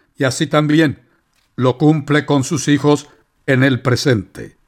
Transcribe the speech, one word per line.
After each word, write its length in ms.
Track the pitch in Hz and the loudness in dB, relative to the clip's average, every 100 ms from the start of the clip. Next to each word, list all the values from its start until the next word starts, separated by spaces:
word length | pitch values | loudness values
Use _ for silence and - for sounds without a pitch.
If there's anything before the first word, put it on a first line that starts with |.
| _ - | _ -6
y 80 | |
así 220 | 135 123 156 | -4 -2 -2
también 560 | 151 151 151 160 107 _ _ _ _ _ - | 0 2 2 2 -2 _ _ _ _ _ -2
lo 220 | 123 123 | -2 2
cumple 480 | 151 156 131 147 143 | 2 2 0 -2 0
con 180 | 143 | -2
sus 240 | 127 151 - | 0 -4 0
hijos 400 | 143 147 147 - _ _ _ - | 0 2 0 -2 _ _ _ -2
en 160 | 131 | 0
el 180 | 135 123 | 2 0
presente. 760 | - 120 147 113 - - - _ | -2 -2 0 0 -2 -14 -20 _